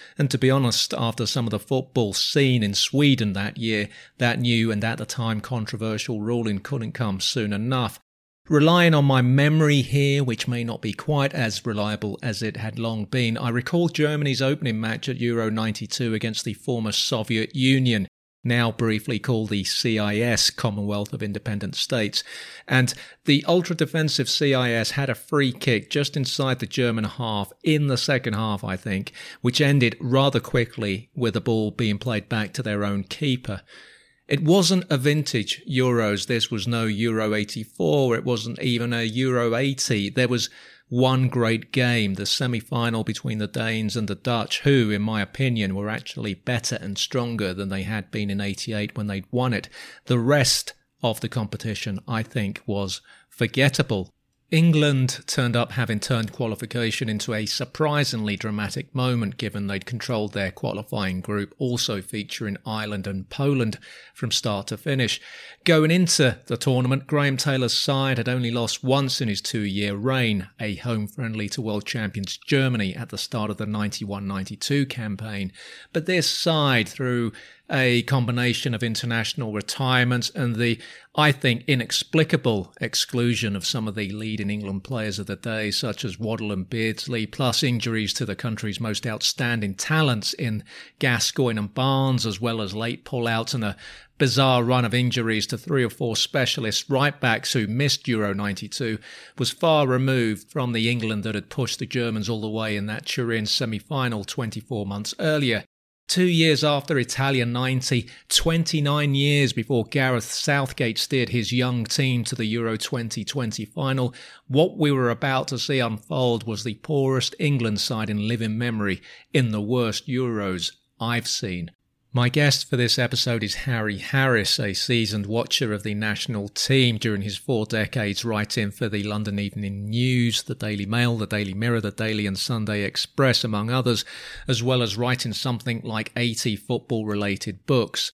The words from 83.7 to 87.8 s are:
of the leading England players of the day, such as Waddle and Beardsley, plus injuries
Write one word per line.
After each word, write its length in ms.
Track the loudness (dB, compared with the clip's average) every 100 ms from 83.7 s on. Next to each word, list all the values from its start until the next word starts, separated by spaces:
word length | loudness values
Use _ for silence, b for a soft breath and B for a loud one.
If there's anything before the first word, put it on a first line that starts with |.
| -4 -4
of 80 | -4
the 140 | -6
leading 380 | -6 -6 -4 -2
England 340 | -2 -4 -6
players 340 | -4 -4 -4 -4
of 100 | -6
the 100 | -6
day, 340 | -4 -4 -2
such 320 | -2 -2 -4
as 160 | -6 -4
Waddle 320 | -4 -4 -4
and 180 | -4 -4
Beardsley, 560 | -2 -2 -2 -4 -4 -4
plus 380 | -2 0 2
injuries 500 | 2 0